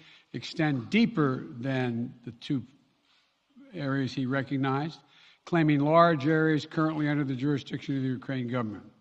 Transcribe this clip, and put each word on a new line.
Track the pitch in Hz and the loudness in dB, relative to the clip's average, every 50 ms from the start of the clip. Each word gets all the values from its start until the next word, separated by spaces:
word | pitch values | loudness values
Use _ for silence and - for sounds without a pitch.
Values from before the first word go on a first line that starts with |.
| - - - - _ _ - | -20 -20 -20 -20 _ _ -12
extend | 123 - - - - 160 151 139 127 113 104 | -10 -10 -10 -4 -2 0 0 0 -2 -4 0
deeper | - 214 233 226 - 165 151 135 131 - - 165 151 120 | 2 4 4 4 2 2 0 2 0 -2 -6 -10 -12 -8
than | 120 135 135 127 127 123 117 117 120 127 - - - | -6 -4 -2 -2 -2 -2 -2 -4 -4 -6 -8 -14 -16
the | 120 110 | -16 -16
two | - - - 151 127 104 - - _ _ _ _ _ _ _ _ _ _ _ _ _ _ _ _ - 285 - 220 | -12 -6 -4 -4 -4 -4 -6 -16 _ _ _ _ _ _ _ _ _ _ _ _ _ _ _ _ -20 -20 -16 -12
areas | 170 143 135 135 139 135 117 - | -8 -4 -2 -2 -2 -2 -2 -4
he | 143 131 | -4 -4
recognized, | 123 135 139 127 - 147 135 135 135 135 139 151 165 - - _ _ _ - - - - _ - | -2 -2 -4 -4 -2 -2 -2 0 0 0 0 -2 -4 -8 -12 _ _ _ -20 -20 -20 -20 _ -8
claiming | - 175 170 160 151 147 139 | 0 2 4 4 4 4 4
large | 143 151 160 170 170 170 170 143 123 | 4 6 8 8 8 8 6 2 2
areas | 151 160 156 160 160 156 147 156 | 2 2 4 4 4 2 0 -2
currently | - - 160 156 156 160 151 151 147 | -2 -2 0 0 0 0 0 0 0
under | 147 147 147 | 0 0 0
the | 135 135 | -2 -2
jurisdiction | 120 131 147 147 127 - - - 127 - - 139 | -2 0 0 -2 -2 -4 -6 -10 -10 -6 -4 -4
of | 139 131 | -2 -2
the | 131 | -2
Ukraine | 127 127 - - 135 131 123 117 | -4 -4 -6 -6 -6 -4 -4 -4
government. | 120 127 117 107 101 92 - - - _ | -2 -4 -4 -4 -6 -10 -14 -18 -20 _